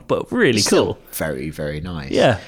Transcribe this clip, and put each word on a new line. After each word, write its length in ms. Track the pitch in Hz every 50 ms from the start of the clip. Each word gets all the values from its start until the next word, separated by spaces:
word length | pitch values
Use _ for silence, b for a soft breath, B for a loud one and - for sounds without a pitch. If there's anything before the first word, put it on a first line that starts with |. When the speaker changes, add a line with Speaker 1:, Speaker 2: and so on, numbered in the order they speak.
| -
Speaker 1:
but 240 | - 131 - - -
really 280 | - 247 214 135 117 107
Speaker 2:
It's 80 | -
still 280 | - - 302 104 - -
Speaker 1:
cool. 40 | - - -
Speaker 2:
very, 380 | - - 82 78 69 64 71 78
very 300 | 76 - 76 73 76 76
nice. 300 | 82 92 87 78 67 -
Speaker 1:
Yeah. 260 | - - 185 139 104 B B